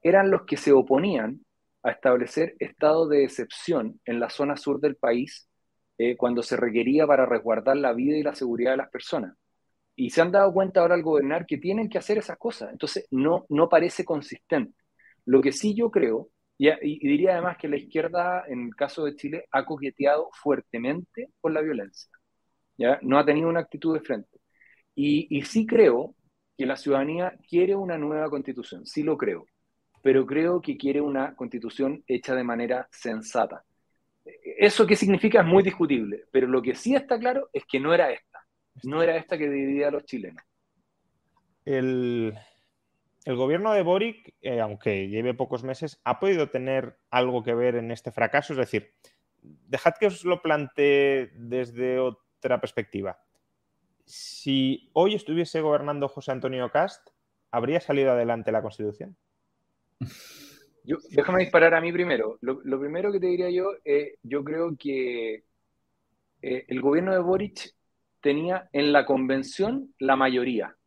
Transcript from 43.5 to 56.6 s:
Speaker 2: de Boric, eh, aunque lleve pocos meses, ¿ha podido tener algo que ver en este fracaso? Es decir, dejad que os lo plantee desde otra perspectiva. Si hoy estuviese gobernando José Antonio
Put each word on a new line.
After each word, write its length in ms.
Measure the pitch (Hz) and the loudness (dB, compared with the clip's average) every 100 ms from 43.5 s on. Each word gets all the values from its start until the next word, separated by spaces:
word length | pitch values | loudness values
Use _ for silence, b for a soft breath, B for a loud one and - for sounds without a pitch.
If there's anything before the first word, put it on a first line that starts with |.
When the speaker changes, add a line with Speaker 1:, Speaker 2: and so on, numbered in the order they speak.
| 165 214 | 0 2
Speaker 2:
de 80 | 208 | 2
Boric, 540 | 170 190 226 220 - _ | 2 2 0 -6 -20 _
eh, 180 | - 120 | -6 -4
aunque 480 | 107 104 - 101 95 | -4 -4 -2 -2 -2
lleve 260 | 107 123 | -4 -4
pocos 300 | 123 127 123 | -4 -6 -6
meses, 360 | 127 131 156 - | -8 -8 -10 -8
¿ha 160 | - 123 | -4 0
podido 300 | 196 185 143 | 0 0 0
tener 480 | 131 131 131 123 _ _ | -4 -2 -2 -4 _ _
algo 320 | 123 127 123 | 0 0 0
que 140 | 113 117 | -2 0
ver 200 | 123 120 | 0 0
en 140 | 117 | -6
este 220 | 117 - | -10 -10
fracaso? 420 | - 113 143 147 | -2 0 0 -2
Es 60 | 139 | -4
decir, 320 | 123 107 - _ b b _ _ | -2 -4 -6 _ b b _ _
dejad 520 | - 76 _ 135 170 165 | -20 -20 _ 0 0 2
que 80 | 208 | -2
os 160 | 175 | -2
lo 200 | 175 175 | -2 -2
plantee 880 | 160 151 135 - 143 143 139 135 123 117 | 0 0 -2 2 4 6 4 2 -2 -12
desde 600 | 117 123 120 117 127 127 | -6 -6 -6 -4 -2 0
otra 640 | 127 113 _ _ 131 123 | -2 -4 _ _ -2 -2
perspectiva. 580 | - - 107 101 98 90 _ _ _ _ _ _ _ _ _ | -2 -6 -8 -8 -8 -10 _ _ _ _ _ _ _ _ _
Si 840 | - - - 143 135 131 135 _ | -20 -18 -12 -4 -2 0 -4 _
hoy 220 | 151 190 214 | 2 2 0
estuviese 460 | 208 160 170 165 | -4 -4 -2 -2
gobernando 460 | 156 147 143 147 139 | 0 0 -2 -4 -6
José 240 | - 139 | -6 -8
Antonio 380 | 131 131 131 | -6 -4 -4